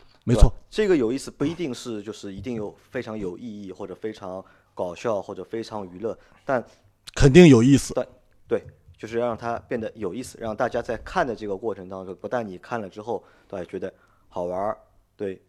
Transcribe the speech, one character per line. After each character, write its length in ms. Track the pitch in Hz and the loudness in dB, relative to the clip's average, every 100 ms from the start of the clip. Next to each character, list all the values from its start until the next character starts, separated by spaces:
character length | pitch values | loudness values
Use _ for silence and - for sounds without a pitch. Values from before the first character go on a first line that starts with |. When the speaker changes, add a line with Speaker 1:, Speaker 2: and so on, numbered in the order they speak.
| - _ - | -20 _ 0
Speaker 1:
没 80 | |
错。 80 | 120 | 6
Speaker 2:
对 80 | - | 6
吧？ 60 | - - | 6 -6
这 180 | - 208 | 0 2
个 80 | 165 | 4
有 120 | 110 | 2
意 80 | 135 | -2
思 140 | - | -6
不 140 | - 147 | -4 -4
一 80 | |
定 200 | 165 156 | -4 -8
是， 300 | 117 123 107 | -8 -8 -8
就 80 | 104 | -10
是 220 | 101 101 | -12 -12
一 80 | 98 | -10
定 140 | 113 113 | -8 -8
有 200 | 101 - _ | -8 -12 _
非 120 | 131 | -10
常 160 | 113 110 | -8 -8
有 200 | 92 87 | -8 -8
意 240 | 117 104 | -12 -12
义， 80 | 95 | -14
或 160 | 92 95 | -12 -12
者 80 | 90 | -10
非 160 | 110 | -10
常 320 | 104 95 92 - - _ - | -10 -10 -10 -12 -20 _ -8
搞 180 | 90 | -6
笑， 280 | 85 120 101 | -4 -4 -4
或 120 | 92 | -4
者 80 | 95 | -12
非 220 | 90 113 | -8 -8
常 240 | 110 107 92 | -8 -10 -10
娱 100 | 90 | -8
乐， 180 | 110 90 - - | -8 -8 -14 -12
但 180 | - 127 - - _ _ - - | -2 -2 -4 -16 _ _ -12 4
Speaker 1:
肯 160 | 143 | 8
定 160 | 151 175 | 12 12
有 160 | 117 | 10
意 140 | 123 135 | 8 6
思。 160 | - | 4
Speaker 2:
对， 140 | - - - _ _ - | -6 -8 -12 _ _ -6
对， 220 | 107 - - - - | -6 -6 -18 -20 -16
就 100 | 107 | -8
是 100 | 117 | -4
让 200 | 120 110 | -4 -4
它 200 | 117 117 - | -6 -8 -6
变 100 | 120 | -6
得 100 | 107 - | -6 -6
有 180 | 95 | -6
意 80 | 110 | -6
思， 160 | 123 - | -10 -8
让 120 | 113 | -8
大 140 | 104 120 | -2 -2
家 140 | 120 | -2
在 160 | 117 110 | -4 -8
看 280 | - 190 143 | -4 -2 -2
的 80 | |
这 140 | 107 104 | -4 -6
个 80 | 95 | -6
过 180 | 113 | -4
程 140 | 98 92 | -6 -10
当 180 | 95 92 | -12 -12
中， 80 | 90 | -12
不 80 | 101 | -6
但 180 | 127 107 | -6 -6
你 120 | 90 | -12
看 240 | - 117 | -8 -8
了 80 | 98 | -8
之 120 | 104 | -12
后， 220 | 110 101 - _ _ | -8 -8 -8 _ _
对， 180 | 98 85 | -12 -10
觉 140 | 95 | -8
得 120 | 95 - _ _ _ | -10 -12 _ _ _
好 160 | 92 | -8
玩 160 | 90 90 | -6 -4
儿， 180 | 101 - - _ _ _ | -4 -6 -14 _ _ _
对， 260 | 101 92 | -8 -8